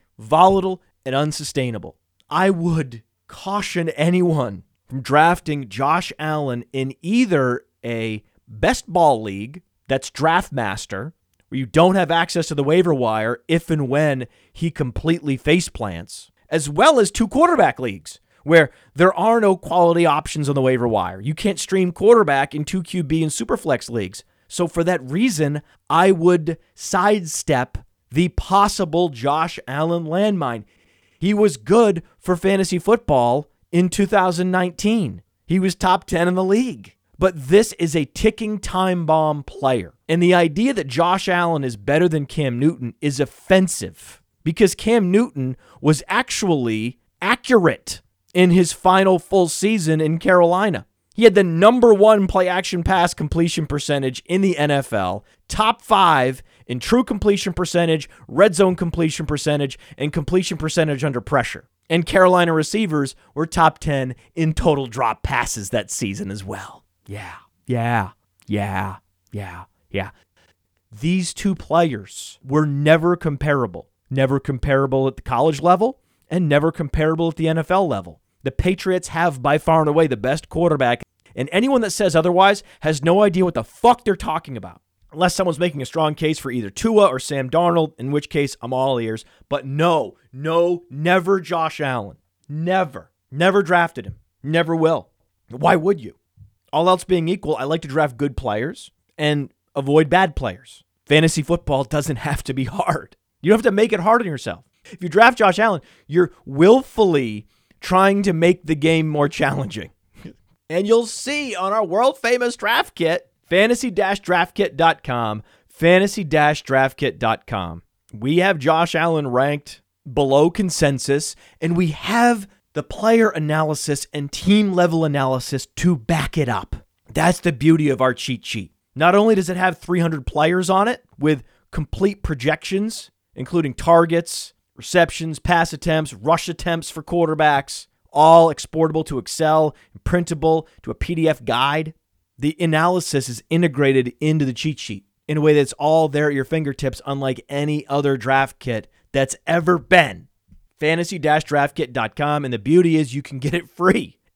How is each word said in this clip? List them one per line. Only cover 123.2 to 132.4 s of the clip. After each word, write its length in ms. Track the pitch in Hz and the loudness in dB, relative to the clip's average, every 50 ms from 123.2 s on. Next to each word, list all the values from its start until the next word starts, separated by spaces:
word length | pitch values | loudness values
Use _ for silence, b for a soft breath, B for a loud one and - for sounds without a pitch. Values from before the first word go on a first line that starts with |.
| 220 214 | 4 2
analysis 760 | - 160 156 151 151 156 156 156 151 - - - 143 - - - - | 0 -2 -4 -2 0 0 0 -2 -2 -4 -4 -4 -4 -4 -6 -10 -8
and 180 | 147 143 139 | -8 -8 -8
team-level 720 | - - - 185 202 214 214 196 185 180 175 170 165 165 165 | -10 -4 2 2 4 4 4 2 2 2 2 2 2 0 0
analysis 640 | 151 143 143 135 131 131 127 - - 143 131 - - _ | 0 0 0 0 0 -2 -4 -4 -6 -8 -8 -8 -10 _
to 180 | - - 180 175 | 0 0 0 0
back 440 | 131 110 - 170 156 139 - - 165 | 0 0 -2 -2 -2 -2 -2 -2 -2
it 100 | 143 120 | -2 -2
up. 260 | 110 95 - - - - - _ _ _ _ _ | -2 -6 -6 -8 -12 -12 -12 _ _ _ _ _
That's 280 | 107 - 156 175 170 - | -4 0 0 0 0 0
the 120 | - 175 | -2 -4
beauty 380 | 147 113 135 160 165 160 151 143 | -4 2 4 4 4 4 2 0
of 100 | 131 120 | 0 2
our 140 | 131 131 120 | 0 0 0
cheat 320 | - - - 127 104 - | -2 -6 -8 -8 -8 -8
sheet. 260 | - - 113 - - _ _ _ _ _ | -10 -10 -10 -10 -12 _ _ _ _ _
Not 200 | 127 156 175 185 | 0 2 4 4
only 200 | 202 208 226 220 | 4 4 4 2
does 160 | 190 175 170 | 2 0 -2
it 80 | 180 180 | -4 -2
have 180 | 185 185 160 | -2 -2 -2
three 240 | - - - 180 175 | -4 -6 -2 0 0
hundred 240 | 170 165 160 143 123 | 0 0 -2 -4 -8
players 460 | - - 151 156 160 180 185 180 165 | -4 0 2 2 2 2 0 0 0
on 180 | 190 190 202 233 | 2 2 2 0
it 160 | 240 - _ _ _ - | -2 -6 _ _ _ -2
with 240 | 143 156 151 131 - _ _ _ _ _ | 0 0 0 0 -4 _ _ _ _ _
complete 520 | - - 151 - - - 190 190 202 - | -8 -8 -6 -6 -4 -2 -2 -2 -2 -4
projections, 880 | - - 156 123 | -8 -8 -8 -4